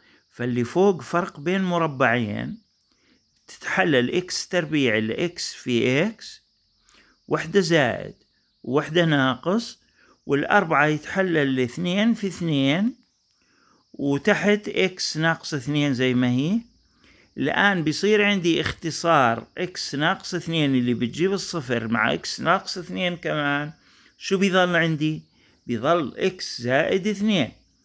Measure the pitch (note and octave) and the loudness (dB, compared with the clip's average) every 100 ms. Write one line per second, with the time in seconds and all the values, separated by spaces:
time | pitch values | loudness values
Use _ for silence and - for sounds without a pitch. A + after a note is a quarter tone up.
0 | _ _ _ - B2 A#2+ A#2 E3+ G3+ E3+ | _ _ _ -8 -4 -2 0 2 4 2
1 | A#2+ F3 F#3+ - C#3+ F#3+ F#3 F3 D#3+ C3 | -2 -4 -4 -6 -2 0 0 0 -2 0
2 | B2+ A#2+ G#2+ G#2+ B2+ G3+ _ _ _ _ | 2 2 0 -4 -6 -10 _ _ _ _
3 | _ _ _ _ - - - - F#3 C3 | _ _ _ _ -20 -14 -6 0 2 4
4 | B2 F3 F3+ - - F3+ D#3 D3+ B2+ G#2+ | 2 -2 -4 -8 -4 -4 0 0 2 2
5 | A2 - E3+ - - - C3 A#2 A#2+ C3+ | 0 -2 -4 -4 -12 -10 -2 2 2 2
6 | G3+ A3 - - _ _ _ _ _ _ | 0 -4 -16 -20 _ _ _ _ _ _
7 | _ _ - D3+ D#3+ G3+ E3+ E3 B2 - | _ _ -4 -4 2 2 4 4 4 0
8 | - - _ _ _ _ - C3+ D3+ E3 | -8 -14 _ _ _ _ -2 -2 0 2
9 | E3 D3 C3 B2 E3 G#3+ - - _ _ | 4 4 2 0 0 -2 -2 -14 _ _
10 | _ _ - C#3 - G#3 E3 C#3+ D3+ D3+ | _ _ -2 -2 2 2 2 2 2 0
11 | - G3 F#3+ D#3+ C#3 C3 B2 - F3+ F#3+ | -2 -2 0 2 2 0 -2 -2 -2 2
12 | A3+ A3+ G3 - E3+ C#3+ C3+ D#3+ A3 - | 2 0 -2 -4 0 2 2 2 0 -2
13 | _ _ _ _ _ _ _ _ _ - | _ _ _ _ _ _ _ _ _ -4
14 | C#3+ C#3+ G#3 D#3+ F#3+ G#3 G#3 - F#3 F#3 | -2 0 2 2 2 0 0 -2 -2 -2
15 | - D#3 E3 D#3+ - D3 B2+ D3 D3 B2 | -6 -2 -2 -2 -4 -6 -2 0 0 2
16 | C3 B2 B2+ B2 D3+ A3+ - _ _ _ | 2 2 2 2 0 -2 -4 _ _ _
17 | _ _ _ - C3+ - G3+ F#3 D3+ D3 | _ _ _ -6 -2 2 2 2 0 0
18 | G3+ G#3+ G#3 G3+ E3+ D#3+ D#3 - E3 - | 2 4 2 2 2 0 -2 -6 -8 -4
19 | E3+ D#3 A#2+ A2+ - - F3+ - - C#3 | 2 4 4 0 -6 -8 -8 -8 -8 -2
20 | D#3+ F#3+ - F3 E3 E3 C#3+ C3 B2 A#2+ | -2 -2 -6 -8 -2 0 2 2 2 0
21 | A#2+ G2+ F#3 G3 - E3+ B2+ A#2 A2 A2+ | -2 0 0 0 -4 -8 -2 -2 0 0
22 | A#2 E3 - - D#3 F#3+ - F#3+ E3+ F#3 | 2 0 -4 -4 0 0 -2 -10 -8 -6
23 | F3+ E3+ D#3+ D3+ C#3+ C#3+ D3 - _ _ | -4 -4 -4 -2 -2 -2 -4 -12 _ _
24 | _ _ - G3 G3 F#3 F3+ E3+ E3 D#3 | _ _ -2 0 2 4 4 2 2 0
25 | D#3 D#3 - _ _ _ - A#2 C3 F3 | -2 -4 -10 _ _ _ -6 -2 2 0
26 | C3+ - F#3 F#3 - - A#2+ C3+ E3 F#3+ | 0 -2 -4 -4 -12 -8 0 0 2 0
27 | G3 G3 G#3+ F#3+ A2+ - _ _ | -2 -2 0 0 -2 -6 _ _